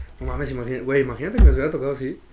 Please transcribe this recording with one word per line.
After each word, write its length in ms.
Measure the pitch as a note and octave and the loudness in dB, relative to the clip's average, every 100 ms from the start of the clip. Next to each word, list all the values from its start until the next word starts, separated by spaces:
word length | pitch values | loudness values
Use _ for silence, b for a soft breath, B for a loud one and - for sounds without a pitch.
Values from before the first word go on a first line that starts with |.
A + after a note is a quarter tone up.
| B B | B B
No 60 | B2+ | -8
mames, 220 | B2+ C#3 | -6 -6
imagina-, 300 | C3 A#2+ B2+ | -6 -6 -6
güey, 160 | B2+ C#3 | 0 0
imagínate 360 | C3 A#2 D#3+ A#3 | 0 -4 -2 6
que 60 | |
me 60 | D#3+ | 6
hubiera 200 | C3 D3 | 6 0
tocado 200 | D#3 C3+ | -4 -6
así. 280 | C3+ C3 - - | -6 -8 -10 -16